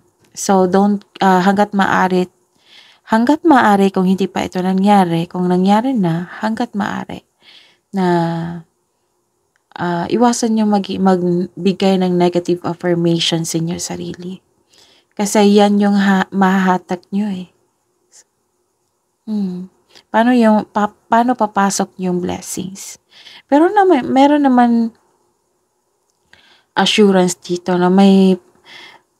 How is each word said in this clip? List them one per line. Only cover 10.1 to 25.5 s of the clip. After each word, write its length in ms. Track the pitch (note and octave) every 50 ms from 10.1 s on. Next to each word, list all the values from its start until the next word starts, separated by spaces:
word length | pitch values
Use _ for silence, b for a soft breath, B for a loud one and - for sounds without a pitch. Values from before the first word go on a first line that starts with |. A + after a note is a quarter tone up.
| - A3 A#3+ A#3+ A#3+ - - A#3 A3
nyo 160 | A3 A3 G#3
mag-, 320 | G#3 G3+ F#3+ - F#3+ F#3+ F#3+
magbigay 960 | F#3+ F#3 F3+ F3 F3+ F3 F3 F#3 F3+ _ - F3 G3 F#3 F#3+ G3+ F#3+ F#3+ F#3
ng 160 | F#3 F#3 F3+
negative 480 | F3 F3 F3+ F3 F3 F3 - F3+ F3 -
affirmation 800 | - E3+ E3 - F3+ F3 E3+ E3+ E3+ E3+ E3 D#3+ - F3 E3 E3
sa 160 | E3 - E3
inyo 240 | E3 E3 F3 F3 -
sarili. 560 | - F3+ F3 F3 E3+ F3 F3 F3+ F3+ F#3+ F3+ _ _ _ _ _ b b b b b b b b b b -
Kasi 240 | G#3 G3+ - A3 G#3 G3+ G3+ G#3
yan 240 | G3+ G3+ G3+ G3+ G#3
yung 160 | G3+ G3+ G3+
ha-, 320 | G3 G3 G3 F#3+ F#3+ -
mahahatak 720 | - G3 F#3+ F#3 F#3 G3 F#3+ F#3 F#3 F3+ F3+ - F#3 F3 - _
nyo 160 | - G3 G#3 G#3+
eh. 220 | F#3+ F#3 F#3 F3 _ _ _ _ _ _ _ _ _ _ _ _ _ - _ _ _ _ _ _ _ _ _ _ _ _ _ _ _ _ _ _ _ _ _
Hmm. 420 | - G#3+ G#3 G3+ F#3 F3+ F3+ F#3 F#3 _ _ _ b b b b _
Paano 220 | - G#3+ A3+ A#3+ B3+
yung, 320 | B3 A3+ A3 G#3+ G#3+ G3+
pa-, 300 | - - A3 G3+ G#3 - _ _ _
paano 240 | A#3 A3+ A#3+ B3 B3+
papasok 640 | - A3 G#3 - G3+ G3 G3 F#3+ - G3 F#3+ _ -
yung 220 | F#3 F#3 F3+ F3+ F3
blessings? 800 | F3+ F3+ F#3 F3+ - - - F#3+ F#3 G3 - - - - - _ B B B B B B B B _
Pero 160 | C4+ C#4+ D#4+
na, 160 | F4+ G#4 G#4 G4
may, 180 | F#4+ F4 C4
meron 460 | A#3+ B3 B3 C4 C4+ C#4+ D4 D4+ C#4+
naman 480 | C#4 B3+ B3 A#3+ A#3+ A#3 A#3 A#3 A3+ - _ _ _ _ _ _ _ _ _ _ _